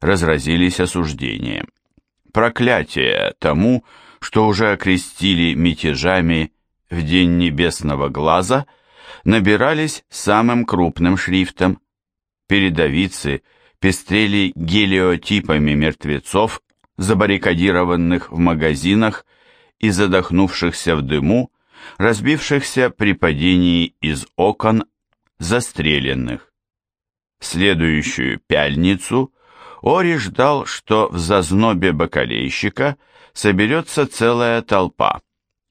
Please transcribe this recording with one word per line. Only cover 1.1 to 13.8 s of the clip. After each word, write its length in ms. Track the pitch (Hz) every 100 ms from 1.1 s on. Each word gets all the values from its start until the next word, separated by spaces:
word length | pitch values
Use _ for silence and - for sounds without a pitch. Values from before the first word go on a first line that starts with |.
| 67 64 52 62 50 - _ _ _ _ _ _
Проклятие 1000 | 107 117 117 120 107 76 69 62 50 50 -
тому, 460 | 76 73 113 123 - - - -
что 260 | - 110 107
уже 260 | 98 110
окрестили 840 | 98 95 92 - - 95 85 85
мятежами 1000 | 71 85 76 80 65 87 92 85 80 78 _ _ _ -
в 120 | 85
день 360 | 76 92 87 85
небесного 720 | 85 73 85 - 76 69 69
глаза — 580 | 69 78 87 92 135 139 _ _ _ - -
набирались 800 | - 110 98 104 135 156 156 - _
самым 560 | - 98 107 117 120
крупным 520 | 113 90 85 - 87 92
шрифтом. 640 | - 92 90 - 92 - _ _ _ _ _ _ -
Передовицы 960 | 98 95 82 76 80 92 - 71 67 _ _ _
пестрели 720 | -